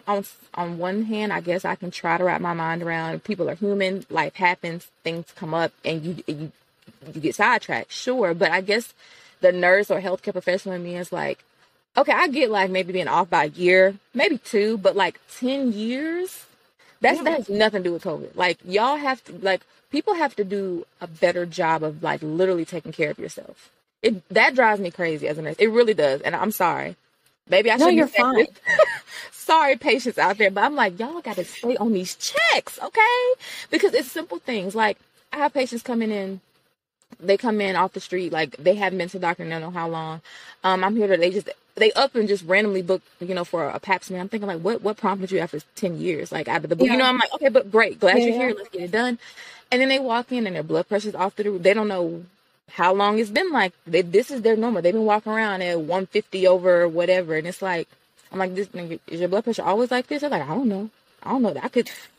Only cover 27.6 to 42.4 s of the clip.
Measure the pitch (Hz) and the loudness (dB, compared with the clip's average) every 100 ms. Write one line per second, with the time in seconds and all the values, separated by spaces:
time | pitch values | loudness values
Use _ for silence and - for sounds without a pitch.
27.6 | 220 233 330 339 285 - 254 262 - - | 6 6 6 6 4 2 4 4 2 0
28.6 | - 932 640 932 - - - - - 320 | 0 4 4 2 -14 -18 -18 -8 2 4
29.6 | 285 269 285 233 240 - 165 202 202 196 | 4 2 2 2 0 0 0 2 2 2
30.6 | 247 294 214 175 233 339 269 196 170 - | 0 2 0 -2 -8 -8 -8 -8 -8 -6
31.6 | 240 254 226 196 185 - - 571 659 539 | -2 0 0 0 -2 -8 -4 0 2 2
32.6 | - - 277 440 440 494 494 508 - - | -2 -10 -4 2 4 4 0 -2 -4 -16
33.6 | - 320 392 480 254 330 330 349 - 226 | -4 0 2 0 -2 -8 -8 -10 -6 -6
34.6 | 185 220 214 - _ _ _ 294 285 277 | -4 0 0 -2 _ _ _ -2 -2 0
35.6 | 254 233 - 233 220 208 190 190 _ _ | -4 -4 -4 -2 -2 -4 -6 -10 _ _
36.6 | _ _ _ _ _ - 175 196 247 214 | _ _ _ _ _ -6 0 2 2 0
37.6 | 196 180 190 190 - 185 175 160 156 - | 0 0 0 -2 -6 -4 -4 -2 -4 0
38.6 | 160 208 190 185 175 185 170 180 165 165 | 2 2 2 -2 -6 -4 -2 -2 -4 -8
39.6 | 160 175 165 165 160 160 - - - - | -8 -6 -6 -6 -8 -10 -14 -20 -20 -4
40.6 | 185 185 190 226 208 175 175 196 - - | 0 2 2 2 2 4 2 0 -6 -12
41.6 | _ - 214 - 269 247 208 202 | _ 2 2 4 0 2 0 0